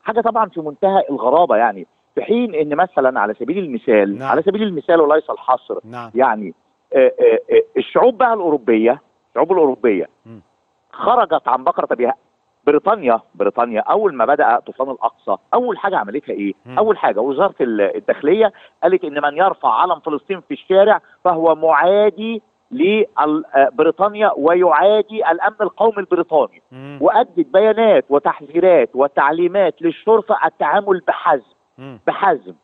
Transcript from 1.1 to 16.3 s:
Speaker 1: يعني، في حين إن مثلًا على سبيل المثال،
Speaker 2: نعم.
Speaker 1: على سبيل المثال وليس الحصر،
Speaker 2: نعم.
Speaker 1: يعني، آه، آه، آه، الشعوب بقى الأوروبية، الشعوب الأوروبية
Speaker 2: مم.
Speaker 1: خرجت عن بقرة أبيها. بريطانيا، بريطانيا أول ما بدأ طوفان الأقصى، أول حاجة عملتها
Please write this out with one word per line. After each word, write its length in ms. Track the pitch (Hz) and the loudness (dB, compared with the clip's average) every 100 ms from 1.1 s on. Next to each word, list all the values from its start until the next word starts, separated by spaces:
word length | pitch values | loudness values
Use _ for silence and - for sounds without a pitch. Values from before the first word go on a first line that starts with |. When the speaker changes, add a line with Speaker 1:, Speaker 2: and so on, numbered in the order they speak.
| 135 120 151 170 | -2 2 4 4
Speaker 1:
يعني، 320 | 110 117 98 85 _ _ | 4 2 -2 -14 _ _
في 60 | - | -10
حين 320 | - 233 240 | -2 -2 0
إن 200 | 156 151 | -2 -2
مثلًا 440 | 147 180 - 131 131 | 0 0 0 0 0
على 140 | 104 | -4
سبيل 240 | 107 120 185 | -4 -6 -6
المثال، 600 | 170 117 - 107 101 101 | -6 -6 2 2 2 -2
Speaker 2:
نعم. 100 | 135 | -2
Speaker 1:
على 120 | 127 | 0
سبيل 220 | 190 185 | 0 -2
المثال 380 | 214 160 - 165 | -4 -4 0 2
وليس 280 | 147 151 - | 4 2 -2
الحصر، 500 | 110 - 127 - 98 | -8 -2 -4 -4 -12
Speaker 2:
نعم. 280 | 110 123 117 | -10 -16 -8
Speaker 1:
يعني، 380 | 110 131 110 95 - _ _ _ | 0 0 0 -8 -14 _ _ _
آه، 40 | 139 127 127 | 2 2 4
آه، 200 | 123 113 - | 2 2 2
آه، 60 | 113 - 131 | 2 2 -6
الشعوب 400 | - 165 240 220 | -2 2 2 2
بقى 160 | 254 | -2
الأوروبية، 680 | 220 175 147 117 113 113 143 _ _ _ | 0 -2 -2 0 2 2 0 _ _ _
الشعوب 220 | 117 160 | -4 0
الأوروبية 580 | 185 147 127 123 95 76 _ | 2 0 0 -2 -2 -6 _
Speaker 2:
مم. 160 | 113 113 _ _ _ _ _ | -20 -20 _ _ _ _ _
Speaker 1:
خرجت 560 | - - 247 196 160 - | -6 0 0 0 -2 -2
عن 160 | 127 | -2
بقرة 240 | 131 - - | -2 -4 -4
أبيها. 220 | 120 120 - _ _ _ _ - | -2 -2 -4 _ _ _ _ 0
بريطانيا، 520 | 147 190 220 131 113 _ | 2 0 -2 0 -2 _
بريطانيا 460 | - 101 117 120 107 | -4 -4 -2 -2 -2
أول 320 | 107 180 208 | -2 -2 -2
ما 100 | 135 | 0
بدأ 340 | 113 147 117 117 | 0 2 2 0
طوفان 300 | - - 135 | -4 -8 -8
الأقصى، 440 | 127 113 _ - 98 _ | -4 -6 _ -8 -8 _
أول 240 | 220 247 196 | -2 -2 -6
حاجة 200 | 202 175 | -4 -4
عملتها 360 | 101 131 - | -4 -10 -8